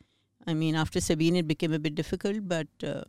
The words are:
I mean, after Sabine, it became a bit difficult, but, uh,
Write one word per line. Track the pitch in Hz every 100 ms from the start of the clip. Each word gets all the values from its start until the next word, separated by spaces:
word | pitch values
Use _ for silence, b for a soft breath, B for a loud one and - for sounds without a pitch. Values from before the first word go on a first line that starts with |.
| b b b _ -
I |
mean, | 160 160 160 156
after | 180 -
Sabine, | 165 160 180
it | 156 156
became | 170 156
a | 151
bit | 151
difficult, | 156 185 202 214 196
but, | 170 151 -
uh, | 151 -